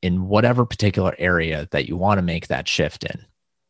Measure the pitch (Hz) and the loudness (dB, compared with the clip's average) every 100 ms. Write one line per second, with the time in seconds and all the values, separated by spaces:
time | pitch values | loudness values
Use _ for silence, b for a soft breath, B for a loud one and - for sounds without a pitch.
0 | 92 90 92 104 120 123 117 - 104 92 | -2 0 2 4 4 4 0 2 0 2
1 | 92 - 90 87 82 78 82 73 60 85 | 0 0 0 2 0 -2 -4 -4 -2 -2
2 | 98 101 87 82 - 65 - - 76 - | 2 2 0 -2 -4 -4 -2 -2 -2 -2
3 | - - - _ _ _ _ | -12 -12 -16 _ _ _ _